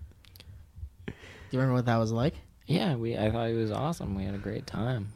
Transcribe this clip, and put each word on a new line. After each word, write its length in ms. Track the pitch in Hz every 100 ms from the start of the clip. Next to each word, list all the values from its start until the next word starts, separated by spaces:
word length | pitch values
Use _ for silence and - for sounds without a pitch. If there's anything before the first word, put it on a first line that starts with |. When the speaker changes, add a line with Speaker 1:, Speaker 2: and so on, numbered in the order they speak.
| - - - - - - - - - - -
Speaker 1:
Do 60 | - - - -
you 80 | 127
remember 140 | 131 123
what 100 | 120
that 120 | 113
was 140 | 110
like? 220 | 113 143 - - - -
Speaker 2:
Yeah, 300 | 160 208 123
we. 220 | 113 -
I 140 | 107
thought 160 | 117 113
he 60 | 117
was 160 | 110
awesome. 420 | 104 143 170 - 98
We 80 | 98
had 100 | 98
a 40 |
great 280 | 101 117 -
time. 460 | - 117 123 101